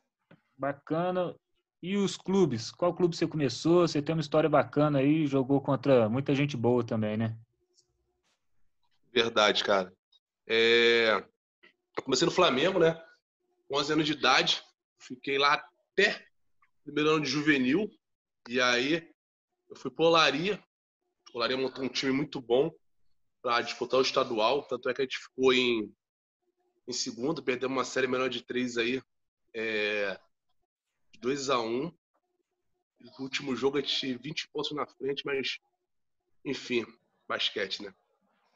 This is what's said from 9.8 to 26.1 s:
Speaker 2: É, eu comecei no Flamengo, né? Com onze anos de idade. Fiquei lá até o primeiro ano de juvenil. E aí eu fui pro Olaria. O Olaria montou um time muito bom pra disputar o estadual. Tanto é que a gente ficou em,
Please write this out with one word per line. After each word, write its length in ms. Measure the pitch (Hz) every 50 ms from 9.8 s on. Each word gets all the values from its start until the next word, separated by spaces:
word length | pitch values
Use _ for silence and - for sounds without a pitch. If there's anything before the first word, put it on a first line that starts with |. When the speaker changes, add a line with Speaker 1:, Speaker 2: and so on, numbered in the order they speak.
| 92 90 - _ _ _ _ _ _ _ _ _ _ -
Speaker 2:
É, 760 | 113 113 113 117 117 117 117 117 117 117 117 110 107 95 - - _ _ _ _ _ _ _ - _ _ _ _ - -
eu 60 | -
comecei 240 | - 131 127 170 170
no 40 |
Flamengo, 460 | - - 180 160 131 127 147 185 190 185
né? 160 | 165 165 160 160 - - - _ _ _ _ _ _ _ _ _ _ -
Com 100 | 135 143
onze 140 | 147 143
anos 140 | 156 156 156
de 80 | 147 151
idade. 480 | 131 120 123 135 151 170 170 - - - _ _ _ _ _ _ _
Fiquei 400 | - - 131 123 - - 139 135
lá 140 | 143 143 151
até 680 | 147 - - _ _ _ _ - - 196 214 - - - _ _ _ _ _ _ _ _ _ _ _
o 20 | _
primeiro 260 | 151 143 147 151 156 156
ano 80 | 160 147
de 60 | 139
juvenil. 580 | 127 151 147 151 151 135 127 123 139 185 220 208 - _ _ _ _ _ _ _ _ _ - -
E 140 | 120 127
aí 500 | 127 123 123 120 127 139 160 170 165 - _ _ _ _ _ _ _ _ _ _ _ -
eu 80 | -
fui 140 | - - 135
pro 160 | - - 160
Olaria. 580 | 165 165 165 156 147 139 139 175 196 202 - - _ _ _ _ _ _ _ _ _ _ _ _ - -
O 40 | 123
Olaria 200 | 113 117 127 131
montou 260 | 131 127 127 - 135
um 60 | 123
time 220 | - - - 135
muito 280 | 131 135 139 135 - -
bom 320 | 123 113 117 127 147 165 - _ _ _ _ _ _ _ _ _ _ _ _ _
pra 180 | - 127 120 117
disputar 380 | 120 117 - - 120 - - 131
o 40 | 131
estadual. 640 | 131 - 147 131 127 123 107 107 113 131 147 143 -
Tanto 200 | 131 120 - 131
é 60 | 120
que 80 | -
a 40 | 139
gente 120 | 131 - -
ficou 340 | - - - - 131 131
em, 400 | 127 127 127 123 120 113 104 98 - _ _ _